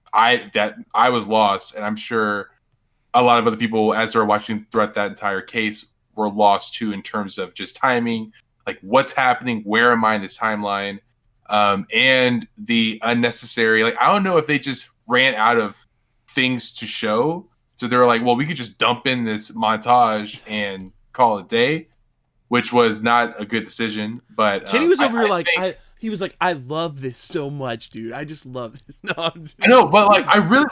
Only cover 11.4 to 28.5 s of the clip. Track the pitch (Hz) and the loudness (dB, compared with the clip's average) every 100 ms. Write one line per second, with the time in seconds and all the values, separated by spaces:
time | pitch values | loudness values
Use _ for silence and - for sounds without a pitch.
11.4 | - 104 104 98 - 113 131 131 127 120 | -2 2 4 2 0 2 4 4 4 0
12.4 | 113 - 107 117 110 107 113 120 120 - | -6 -14 -2 0 0 -2 -2 0 0 -2
13.4 | 120 120 110 110 113 113 139 202 190 170 | -8 -2 2 4 2 2 2 2 2 0
14.4 | 151 143 139 123 - _ - 123 131 107 | 0 -2 -2 -8 -10 _ -2 2 2 2
15.4 | 113 117 104 - - _ _ _ - - | 2 2 0 -8 -20 _ _ _ -8 -2
16.4 | 127 123 - - 107 - 110 110 147 175 | -2 -2 -6 -10 -10 -6 -2 0 0 -4
17.4 | - _ _ - 120 123 123 117 123 120 | -12 _ _ -10 -2 4 4 4 2 0
18.4 | 151 143 113 - 110 120 135 127 113 107 | -2 -6 -10 -2 -2 0 -2 -2 -2 -4
19.4 | - 110 110 110 120 123 113 107 104 - | -6 -4 -2 0 2 4 4 0 -6 -14
20.4 | - 107 101 95 92 _ _ - 120 104 | -10 -6 -6 -8 -16 _ _ 0 0 0
21.4 | 87 117 123 160 - _ _ _ _ _ | -2 0 0 -2 -8 _ _ _ _ _
22.4 | - 120 - 123 117 104 117 120 117 - | -2 -2 2 2 2 2 2 2 2 -4
23.4 | 104 113 110 - 113 107 107 120 _ - | -6 -6 -6 -6 -6 -4 -8 -10 _ 0
24.4 | 107 98 - 233 330 370 277 233 214 175 | 0 0 -2 0 2 2 0 0 0 0
25.4 | 170 165 190 - _ - 220 202 196 - | 0 -2 -2 -6 _ -12 -8 -6 -8 -2
26.4 | 180 156 127 156 170 139 131 120 - 170 | -2 -2 -6 -6 -6 -6 -12 -12 -10 -8
27.4 | 139 143 127 113 - 110 113 127 147 156 | -6 -6 -8 -8 -12 -14 -12 -12 -12 -14
28.4 | 131 | -14